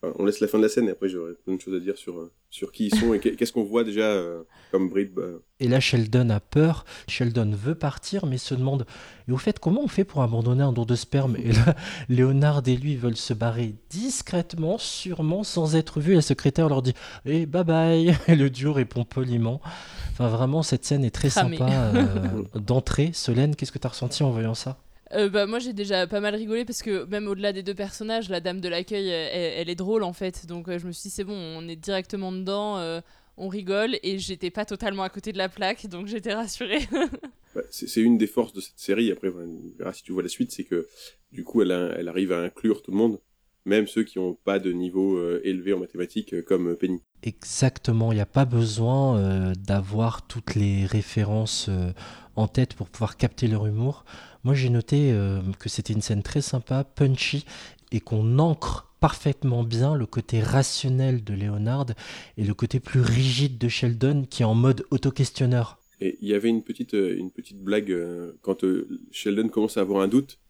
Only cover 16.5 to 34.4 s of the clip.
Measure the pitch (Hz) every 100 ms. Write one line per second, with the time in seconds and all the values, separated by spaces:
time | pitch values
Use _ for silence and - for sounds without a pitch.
16.5 | 131 160 135 127 123 - - 123 160 160
17.5 | 170 170 165 165 165 165 151 - 160 139
18.5 | 120 139 143 123 120 117 - 127 120 113
19.5 | 131 - - - - - - 123 113 131
20.5 | 151 156 127 - 143 139 - 143 202 127
21.5 | - 127 135 113 107 - 98 92 107 101
22.5 | - 104 123 - - 151 165 - 117 147
23.5 | 147 135 - 127 - 127 - 143 117 113
24.5 | 113 - 131 - - - 196 202 202 202
25.5 | 233 247 202 202 190 175 208 208 214 220
26.5 | 226 233 233 226 190 139 208 208 190 202
27.5 | 196 185 202 196 - 214 226 196 180 175
28.5 | 185 180 170 180 208 196 170 160 180 170
29.5 | - 165 175 190 220 190 175 185 180 170
30.5 | 175 170 175 175 170 208 - 196 208 165
31.5 | 160 170 165 180 190 185 202 190 185 185
32.5 | 202 208 202 165 165 - - _ - 190
33.5 | 196 185 196 220 262 - 190 185 185